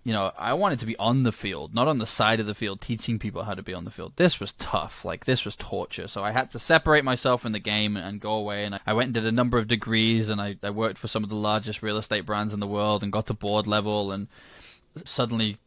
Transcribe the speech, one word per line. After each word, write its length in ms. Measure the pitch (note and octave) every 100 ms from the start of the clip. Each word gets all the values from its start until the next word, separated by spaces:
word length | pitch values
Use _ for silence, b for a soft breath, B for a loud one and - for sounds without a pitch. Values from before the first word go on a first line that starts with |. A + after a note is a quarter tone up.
| A#2+
You 80 |
know, 180 | G#2+ F#2+ -
I 160 | A2
wanted 260 | D3 G3+ C3
to 60 | A2
be 100 | -
on 260 | A2 C3
the 100 | B2
field, 400 | - G2+ E2+ D2+ A2+
not 140 | C#3
on 80 | C#3
the 80 | A2
side 340 | - G#2+ A2+
of 60 | G#2+
the 100 | G2+
field, 240 | G#2 G2
teaching 400 | - A2+ - A2+
people 240 | G#2+ F#2+
how 120 | G#2 G2
to 80 |
be 100 | F#2+
on 100 | F2+
the 80 | F2
field. 220 | - F2+ -
This 240 | E3+ -
was 140 | G2
tough. 500 | - - G2 E2+ -
Like, 220 | F2+ E2+ -
this 180 | B2+
was 140 | G#2 -
torture. 500 | - G2 - - F#2
So 160 | G2+
I 80 | G2+
had 180 | A#2 C3
to 80 | A#2
separate 440 | - D#3+ D#3+ D3+
myself 380 | C3+ B2 C3+ B2
from 100 | A#2+
the 80 | G#2+
game 380 | G#2 G#2+ G#2 G#2
and 240 | F2 G2+
go 120 | G#2 A2
away. 280 | G#2 G2+
And 120 | G#2 G2
I, 40 | -
I 60 |
went 140 | A2 B2
and 60 |
did 120 | A#2 A2
a 60 |
number 240 | A#2 B2 A#2
of 100 | A2
degrees, 640 | A2+ A2 A2+ A2+ A2+ A2
and 100 | G#2+
I, 160 | G2+ F#2+
I 60 | G2+
worked 280 | G#2 A2 F#2+
for 120 | A2
some 140 | A2 G#2
of 40 |
the 60 | G#2+
largest 480 | G#2+ G#2+ G#2+ G#2
real 140 | G#2+ G#2+
estate 280 | G#2 G#2+ F2+
brands 280 | G#2 G#2+
in 80 | G#2
the 60 | G2+
world 360 | G2+ G#2+ G#2
and 80 | G2
got 160 | G2+ -
to 60 |
board 340 | G#2+ G#2 G#2 G#2
level 460 | G#2+ G#2 G#2 G2
and 160 | G2 G2+ B B B B B _ D3+ -
suddenly 520 | - A#2+ A2+ A2 G2+